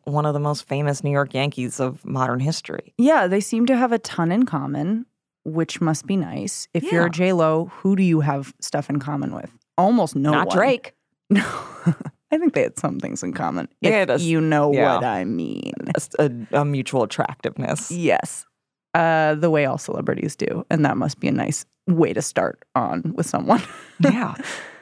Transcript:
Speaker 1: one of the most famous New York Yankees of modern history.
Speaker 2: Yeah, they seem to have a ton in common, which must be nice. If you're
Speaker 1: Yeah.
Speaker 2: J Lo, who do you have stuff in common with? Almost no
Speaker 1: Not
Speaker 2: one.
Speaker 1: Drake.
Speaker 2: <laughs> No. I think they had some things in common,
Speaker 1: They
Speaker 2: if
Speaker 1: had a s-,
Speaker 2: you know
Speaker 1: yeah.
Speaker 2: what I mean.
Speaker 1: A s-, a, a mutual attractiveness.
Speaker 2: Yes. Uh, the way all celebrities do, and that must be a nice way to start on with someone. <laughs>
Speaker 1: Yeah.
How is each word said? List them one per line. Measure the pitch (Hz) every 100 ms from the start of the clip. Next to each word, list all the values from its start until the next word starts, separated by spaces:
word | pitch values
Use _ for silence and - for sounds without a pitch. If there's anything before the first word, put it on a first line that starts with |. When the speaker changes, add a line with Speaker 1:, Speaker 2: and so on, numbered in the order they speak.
Speaker 1:
one | - 147 151
of |
the | 147
most | 147 147 -
famous | 139 147 139
New | 143
York | 143 139
Yankees | 131 143 127 123 -
of | 127 143
modern | - 135 127 123
history. | 143 - - - - -
Speaker 2:
Yeah, | 262 311 180
they | 202
seem | 196 226 240
to | 247
have | 247
a | 233
ton | - - 165
in | 208 254
common, | 143 139 139 165 220 254 _ _ _
which | - 160 160 -
must | 160 151 -
be | 190
nice. | - - - - -
If | 170 339
you're | 170
Speaker 1:
Yeah. | 170
Speaker 2:
J | 165 185
Lo, | 180 160 160 175 -
who | 190 196
do |
you | 185 160
have | 147 139 135 -
stuff | - 147 143
in | 143
common | 143 143 139
with? | - - _ _ -
Almost | 190 240 165
no | 139 143
Speaker 1:
Not | 147 185
Speaker 2:
one. | 175
Speaker 1:
Drake. | 254 240 - -
Speaker 2:
<laughs> | _ _ -
No. | 196 - - - - 175 - - - -
I | 311
think | 339
they | 143
had | - -
some | 147 67
things | - -
in | 90
common, | - 85 85 - -
Speaker 1:
They | -
Speaker 2:
if |
Speaker 1:
had | 151 165
a |
s-, | 139
Speaker 2:
you | 165 160
know | 160 147 147
Speaker 1:
yeah. | 135 95 85
Speaker 2:
what |
I | 123 98
mean. | 92 87 69 - - - -
Speaker 1:
A | -
s-, | - -
a, | 147 120 107
a | 143
mutual | 143 139 - 131
attractiveness. | 107 - - - - - - 156 -
Speaker 2:
Yes. | 175 156 90 - - - _ _ _ _
Uh, | 170 165 160 156
the | 151 170
way | 156 135
all | 131
celebrities | - - - - 151 -
do, | - - -
and | 156
that | 143 -
must | 147 -
be | -
a |
nice | - - - - _ -
way | 165 156
to | -
start | - - - - _
on | 131 101 85 160
with | - -
someone. | - - 214 -
<laughs> | - - -
Speaker 1:
Yeah. | 269 233 - - - - - -